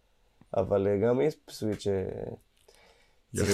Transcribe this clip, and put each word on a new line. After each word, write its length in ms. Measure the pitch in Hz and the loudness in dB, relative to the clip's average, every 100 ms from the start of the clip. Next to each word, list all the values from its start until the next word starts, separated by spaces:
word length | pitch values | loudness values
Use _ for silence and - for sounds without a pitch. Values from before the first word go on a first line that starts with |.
| _ _ _ _ - - | _ _ _ _ -6 -2
אבל, 300 | 92 98 98 | 2 2 4
אה, 100 | 101 | 2
גם 240 | 117 127 | 4 4
איפסוויץ', 640 | 151 151 - - 107 101 101 | 2 -2 -14 -6 -4 -4 -2
אה, 140 | 98 95 - - - _ _ _ - - _ _ _ _ - | -2 -4 -8 -10 -12 _ _ _ -20 -20 _ _ _ _ -2
צריכה 160 | 90 | 4